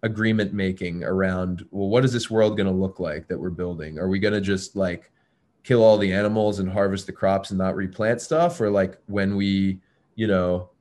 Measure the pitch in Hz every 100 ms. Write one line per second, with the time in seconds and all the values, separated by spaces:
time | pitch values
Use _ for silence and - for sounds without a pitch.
0 | 113 107 110 110 101 101 95 92 90 87
1 | 85 95 95 90 92 90 - 98 98 113
2 | 131 120 - 110 107 107 98 92 95 95
3 | 87 78 80 90 85 85 90 85 78 78
4 | 92 95 104 104 98 98 92 98 95 87
5 | - _ _ _ _ _ - 123 110 107
6 | 101 92 104 110 107 95 92 95 98 95
7 | - - 98 98 95 95 95 90 95 92
8 | 107 117 - 156 170 165 107 101 95 -
9 | - 101 98 101 101 98 98 95 _ _
10 | _ - 110 95 90 90 90 _